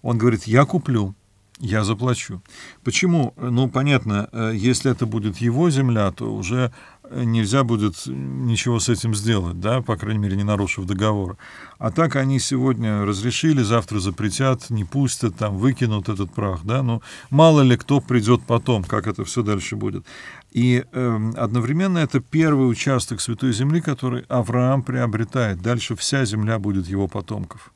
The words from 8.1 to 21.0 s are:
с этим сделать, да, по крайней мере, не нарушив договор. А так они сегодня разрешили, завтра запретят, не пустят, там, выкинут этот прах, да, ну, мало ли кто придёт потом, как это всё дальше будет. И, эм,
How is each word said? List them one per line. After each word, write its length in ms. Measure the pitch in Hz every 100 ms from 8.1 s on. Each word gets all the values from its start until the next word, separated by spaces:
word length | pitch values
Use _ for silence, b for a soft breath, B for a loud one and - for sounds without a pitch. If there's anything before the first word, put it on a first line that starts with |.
| 131 135 131 127 110 123 117
с 100 | 98
этим 260 | 113 117 104
сделать, 440 | 110 107 87 87
да, 200 | 98 127
по 140 | 120 107
крайней 240 | 104 110
мере, 160 | 104 98
не 80 |
нарушив 420 | 101 104 98 - 95
договор. 520 | 95 107 104 92 95 B B B B
А 140 | 113
так 260 | - 143 135
они 220 | 135 135
сегодня 680 | - 135 131 113 117 104 101
разрешили, 560 | 98 113 - 160 143
завтра 380 | 107 117 - 104
запретят, 720 | 95 87 104 - 135 127 -
не 140 | 113
пустят, 540 | 92 139 135 - 117 85
там, 200 | 107 98
выкинут 520 | 120 127 120 107 98
этот 240 | 101 95
прах, 320 | - 104 90 90
да, 180 | 123
ну, 180 | 127 117 B B B
мало 320 | 139 160 156
ли 160 | 131 123
кто 240 | - 139
придёт 420 | - 123 107 120 -
потом, 380 | 117 - 113
как 240 | 87 107 110
это 160 | 95
всё 180 | - -
дальше 360 | 107 101 92 107
будет. 280 | 104 95 - B B B _
И, 320 | - 123 123 -
эм, 420 | 127